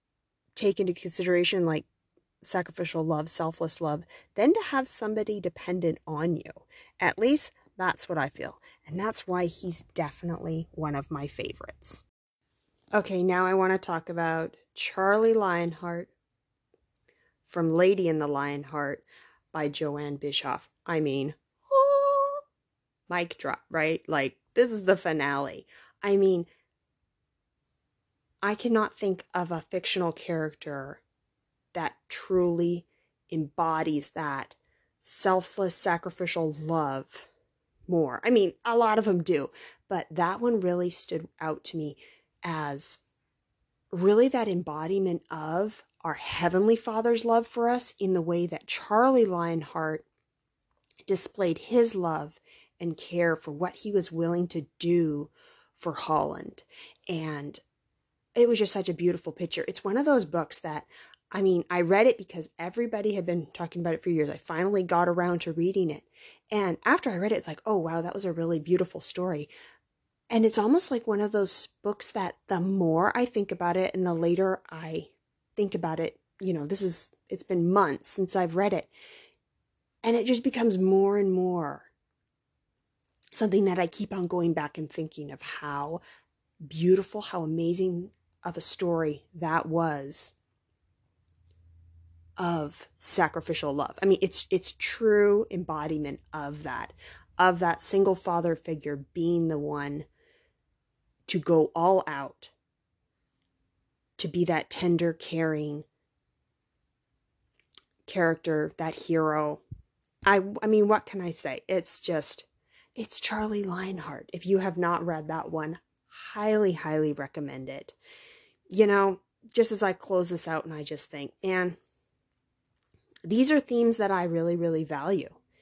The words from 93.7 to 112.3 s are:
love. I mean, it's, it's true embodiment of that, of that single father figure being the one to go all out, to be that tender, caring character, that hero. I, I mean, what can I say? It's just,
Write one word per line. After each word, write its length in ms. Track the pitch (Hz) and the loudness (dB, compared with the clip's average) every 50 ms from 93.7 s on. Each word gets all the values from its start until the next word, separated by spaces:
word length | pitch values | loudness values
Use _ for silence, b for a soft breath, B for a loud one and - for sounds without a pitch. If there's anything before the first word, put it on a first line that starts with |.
| 139 | -2
love. 260 | 147 139 - - - - | -2 -4 -4 -6 0 4
I 40 | |
mean, 120 | 196 190 185 | 4 4 4
it's, 260 | 196 - - - - - | 2 -2 -2 -6 -4 -2
it's 240 | 185 180 - - - - | -2 -2 -2 -4 -8 -6
true 680 | - - - - 233 220 208 208 208 208 202 202 226 - | -6 -6 -4 0 2 4 6 6 6 6 4 2 2 -2
embodiment 680 | - 180 175 - 156 151 151 156 160 151 151 143 - - - _ - | -4 -8 -6 -6 -6 -6 -4 -4 -4 -4 -4 -6 -8 -12 -14 _ -10
of 300 | 156 147 143 147 151 147 | -10 -8 -8 -10 -10 -10
that, 280 | 139 123 117 113 - - B B B B B B B _ - | -10 -8 -8 -10 -12 -14 B B B B B B B _ 6
of 200 | 180 185 180 170 | 6 6 6 4
that 200 | 185 170 165 - | 2 2 2 2
single 340 | - - - 196 196 190 185 | 0 2 4 4 4 4 4
father 400 | 180 - 190 175 170 170 170 165 | 2 0 -2 -2 0 2 0 -2
figure 420 | 160 - - 160 147 - 147 147 | -2 -4 -8 -8 -6 -6 -6 -8
being 520 | 139 139 - _ 175 165 170 170 170 165 160 | -8 -10 -10 _ -2 0 0 2 2 2 0
the 100 | 160 147 | -2 -2
one 460 | 147 147 147 147 143 143 143 151 - - _ _ _ _ _ _ _ _ _ _ _ _ _ _ _ _ _ _ _ _ _ _ _ - | -4 -4 -4 -4 -6 -6 -8 -10 -10 -14 _ _ _ _ _ _ _ _ _ _ _ _ _ _ _ _ _ _ _ _ _ _ _ -6
to 100 | - 175 | -4 -4
go 320 | 147 - 170 160 151 - - | 0 2 4 4 4 2 2
all 300 | 170 165 180 190 190 - | 2 4 4 4 4 2
out, 440 | - 151 139 139 139 - _ - - _ _ _ _ _ _ _ _ _ _ _ _ _ _ _ _ _ _ _ _ _ _ _ _ _ _ _ _ _ _ _ _ _ - | -2 -6 -8 -10 -10 -14 _ -20 -20 _ _ _ _ _ _ _ _ _ _ _ _ _ _ _ _ _ _ _ _ _ _ _ _ _ _ _ _ _ _ _ _ _ -8
to 100 | - 160 | -8 -4
be 160 | 147 175 180 | -2 0 0
that 240 | 170 165 156 - - | 2 0 -2 -2 -4
tender, 440 | - - 180 175 170 160 170 170 160 | -8 -2 2 2 2 4 2 0 -2
caring 720 | - - - 170 160 160 160 156 151 151 151 147 147 151 - _ _ _ _ _ _ _ _ _ _ _ _ _ _ _ _ _ _ _ _ _ _ _ _ _ _ _ _ _ _ _ _ _ _ _ _ _ - _ _ _ _ _ | -4 -8 -8 -4 -2 -2 -2 -2 -2 -4 -6 -8 -10 -12 -16 _ _ _ _ _ _ _ _ _ _ _ _ _ _ _ _ _ _ _ _ _ _ _ _ _ _ _ _ _ _ _ _ _ _ _ _ _ -20 _ _ _ _ _
character, 640 | - - 185 170 165 165 165 - 175 156 156 151 156 - | -8 -2 2 2 2 2 0 -2 -2 0 0 0 -2 -4
that 180 | - 165 160 - | -6 -6 -6 -6
hero. 640 | - - - 165 160 156 156 151 151 151 151 147 - _ _ - - _ _ _ _ _ _ _ _ - | -8 -4 0 0 2 2 2 2 0 0 -2 -4 -8 _ _ -20 -20 _ _ _ _ _ _ _ _ 4
I, 160 | 196 202 196 185 196 208 - - | 4 4 4 2 0 -6 -4 0
I 40 | |
mean, 220 | 214 220 214 208 202 | 2 4 4 6 6
what 180 | 214 208 - | 4 2 2
can 140 | - - 196 | -4 -10 -8
I 100 | 180 175 | -6 -6
say? 320 | 160 - - 147 131 - - | -8 -6 -8 -8 -8 -8 -6
It's 340 | - 185 185 175 - - - | -2 -2 -2 -2 -4 -8 -8
just, 440 | - - 170 151 147 - | -4 -4 -4 -2 -2 -4